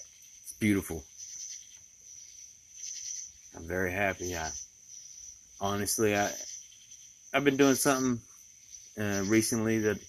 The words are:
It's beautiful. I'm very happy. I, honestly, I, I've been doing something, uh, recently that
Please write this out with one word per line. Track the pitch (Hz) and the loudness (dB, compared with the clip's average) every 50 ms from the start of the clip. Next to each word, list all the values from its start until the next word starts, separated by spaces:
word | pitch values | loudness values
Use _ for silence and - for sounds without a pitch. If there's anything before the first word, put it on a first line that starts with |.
| - - - - - - - - - | -8 -14 -20 -20 -20 -20 -20 -18 -18
It's | - - - | -18 -6 0
beautiful. | 113 107 101 98 90 - 82 78 - - - - - - - - - - - - - - - - - - _ - - - - - - - - - - - - - - - - - - - - - - - - - - - - - - - - | 2 2 4 2 0 -2 -8 -10 -10 -14 -18 -18 -16 -16 -14 -14 -14 -14 -16 -18 -18 -20 -20 -20 -20 -20 _ -20 -20 -20 -20 -20 -20 -20 -20 -20 -20 -20 -20 -20 -20 -20 -18 -14 -14 -12 -12 -10 -10 -10 -10 -12 -12 -14 -18 -20 -20 -20 -18
I'm | 85 82 | -14 -8
very | 82 87 92 95 90 | -4 -2 -2 -2 -2
happy. | 87 98 104 98 92 - 92 90 90 | 0 0 0 0 -2 -4 -6 -6 -6
I, | 82 80 78 - - - - - - - - - - - - - - - - - - - _ - - | -6 -6 -6 -8 -10 -14 -16 -20 -20 -20 -20 -20 -20 -20 -20 -20 -20 -20 -20 -20 -20 -20 _ -10 -6
honestly, | 101 98 101 101 101 95 - - 113 107 104 | -4 -4 -2 -2 -2 -2 0 2 2 2 4
I, | 101 101 95 - - - - - - - - - - - - - - - - - _ - - - | 2 0 0 -2 -6 -10 -12 -14 -16 -18 -20 -20 -20 -20 -20 -20 -20 -20 -20 -20 _ -10 -2 -2
I've | 139 143 | 2 4
been | 143 135 | 4 6
doing | 135 139 139 131 | 8 8 8 8
something, | 120 - 143 135 131 131 127 123 117 - - - - - - - - - - - - - - - 104 | 6 4 4 2 4 2 0 0 -2 -4 -12 -20 -20 -20 -20 -20 -20 -20 -20 -20 -20 -20 -12 -6 -4
uh, | 107 104 98 98 98 | -2 0 0 0 2
recently | 95 110 113 110 - 123 113 110 110 110 110 | 4 4 4 4 4 0 0 0 0 0 2
that | 107 107 101 95 - | 2 0 0 -2 -6